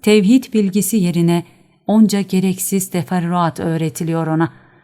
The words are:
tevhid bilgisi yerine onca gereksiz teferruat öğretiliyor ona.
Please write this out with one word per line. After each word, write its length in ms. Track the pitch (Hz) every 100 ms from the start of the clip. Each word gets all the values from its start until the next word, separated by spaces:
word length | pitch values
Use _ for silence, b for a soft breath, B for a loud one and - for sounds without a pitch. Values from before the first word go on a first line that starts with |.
tevhid 520 | - 214 196 262 247
bilgisi 440 | 214 196 190 196 220
yerine 460 | 175 170 170 170 170 b b b -
onca 340 | 214 220 202
gereksiz 680 | 196 190 185 185 - 196 185
teferruat 680 | 180 165 180 170 175 170 156
öğretiliyor 680 | 170 160 160 156 165 165 160
ona. 220 | 160 165 b b b